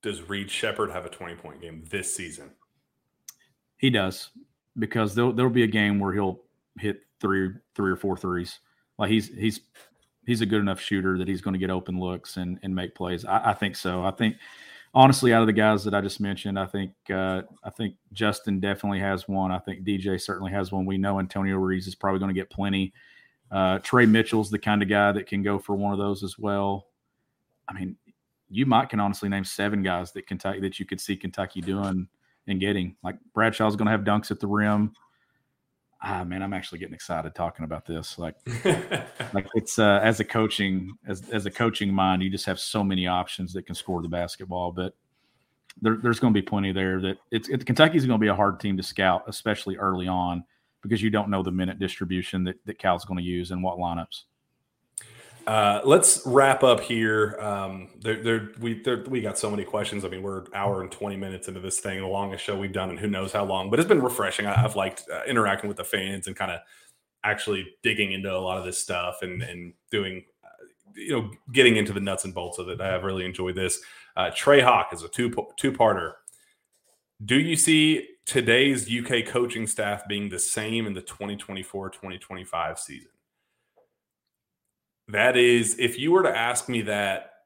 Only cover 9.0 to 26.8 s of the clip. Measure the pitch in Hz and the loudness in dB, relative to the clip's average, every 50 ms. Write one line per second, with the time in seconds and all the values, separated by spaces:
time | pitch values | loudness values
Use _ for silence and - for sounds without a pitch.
9 | 107 95 110 110 104 - - 95 101 113 104 - _ _ _ - - _ _ _ | 0 2 2 2 2 -2 -8 -2 -2 -2 -2 -4 _ _ _ -20 -20 _ _ _
10 | _ _ _ _ _ - 120 110 113 98 110 107 104 98 95 90 - - 104 98 | _ _ _ _ _ -2 0 0 0 2 2 2 2 0 -2 -4 -4 -2 -2 0
11 | 92 95 95 92 92 90 98 87 - 101 95 92 95 92 92 92 90 - 92 92 | 0 0 -2 -2 -2 -2 -4 -4 -4 -4 -2 -2 -2 -2 -2 -4 -4 -4 -6 -4
12 | 92 90 90 87 - - - 95 90 90 90 90 - 95 92 92 92 87 - - | -4 -4 -6 -6 -10 -12 -10 -8 -6 -6 -8 -8 -6 -6 -4 -4 -4 -6 -8 -6
13 | 92 90 90 85 - - 95 110 110 117 101 - - 101 90 - - 92 90 90 | -6 -4 -4 -4 -4 0 0 2 2 2 2 2 0 -4 -4 -4 -4 -2 -2 0
14 | 90 95 98 - 117 110 113 - - - - - - - - - - _ _ 131 | 0 -2 0 2 0 0 0 -2 -12 -20 -20 -20 -20 -20 -20 -20 -20 _ _ 8
15 | 131 135 135 135 - 123 117 113 117 110 107 107 107 107 107 101 92 107 101 101 | 10 10 8 6 6 6 6 8 6 6 6 6 6 6 4 4 2 0 0 0
16 | 98 98 - - 104 98 98 98 - 104 98 98 95 92 - 101 98 92 - _ | 0 0 -4 -4 -4 -4 -4 -4 -4 -4 -2 -2 -4 -4 -4 -6 -6 -6 -8 _
17 | _ - 101 95 95 95 95 92 92 - - _ _ 101 - - 117 101 - _ | _ -4 -2 0 0 0 -2 -2 -4 -8 -16 _ _ -16 -8 -4 -6 -6 -6 _
18 | _ _ - 98 110 107 104 - - - 101 95 92 101 98 98 - 101 101 95 | _ _ -6 0 0 0 0 0 -2 -2 -2 0 0 0 -2 -2 -2 -2 -2 0
19 | 98 98 98 90 - - 98 95 95 92 92 90 - - 95 90 95 95 104 98 | 0 0 0 -2 -2 -4 -2 -2 0 0 -2 -4 -4 -8 -10 -8 -4 -4 -4 -2
20 | 92 101 95 90 - - 101 90 98 92 92 101 95 90 95 95 92 95 98 95 | -2 -2 -4 -4 -4 -6 -8 -6 -6 -6 -4 -4 -4 -4 -2 -4 -2 -2 -2 0
21 | 98 101 98 98 95 92 - 101 98 95 95 95 95 92 95 92 92 95 90 _ | 0 0 0 -2 -2 -4 -4 -4 -2 -2 0 0 0 0 -2 -2 -4 -8 -12 _
22 | - 98 95 95 98 98 95 95 95 - - - 98 101 98 95 95 95 _ _ | -2 0 0 0 0 -2 -2 -4 -6 -8 -8 -6 -4 -2 0 0 -2 -4 _ _
23 | - - - - _ _ _ _ _ _ - 98 95 92 92 98 - - - 123 | -20 -20 -20 -20 _ _ _ _ _ _ 0 2 2 2 2 0 -2 2 6 8
24 | 120 113 107 113 110 - - 110 107 98 104 101 - 107 107 104 104 95 104 104 | 8 8 8 6 6 4 2 0 0 0 -2 -4 0 2 2 2 2 2 4 4
25 | 104 101 101 104 95 - - 101 101 101 101 98 - - 104 98 101 101 101 98 | 4 4 2 0 -4 -4 -4 -2 -2 0 -2 -2 -2 -4 -4 -2 -2 -2 -2 -2
26 | 101 101 101 95 101 95 - - 107 104 101 101 98 98 98 98 | -2 -2 -4 -4 -6 -10 -10 -6 -4 -2 -2 -2 -2 -2 -4 -6